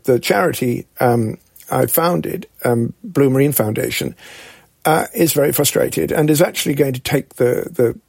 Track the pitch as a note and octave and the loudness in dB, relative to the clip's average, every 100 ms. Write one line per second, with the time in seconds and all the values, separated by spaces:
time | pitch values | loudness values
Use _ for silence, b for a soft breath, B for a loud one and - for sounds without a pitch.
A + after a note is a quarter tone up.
0 | - B2 - G3 F3+ B2+ B2 A#2 - - | 0 0 2 0 0 0 -2 -4 -8 -2
1 | B2+ A#2+ A2 - _ _ - C3 B2+ - | 2 2 0 -6 _ _ -6 -2 0 2
2 | E3+ E3+ - - - _ B2+ A#2+ A#2 - | 0 0 -4 -8 -12 _ -2 0 -2 -6
3 | A3+ C#3+ C#3 C3 C#3+ C#3 G#2+ G#2+ - - | -4 2 2 4 2 2 -2 -2 -4 -4
4 | - - B B B B B _ - D#3+ | -6 -8 B B B B B _ 0 0
5 | - - E3 C#3+ D3 C3+ C#3+ - C3 - | -2 0 0 2 0 0 0 0 -2 -2
6 | D#3 E3 D3+ D3 F3 - F3 C#3+ C#3 B2+ | -2 0 2 2 2 0 -4 0 0 -2
7 | - C#3+ - - B2 - - - A#2 - | -2 -4 -4 -2 0 0 -4 0 0 0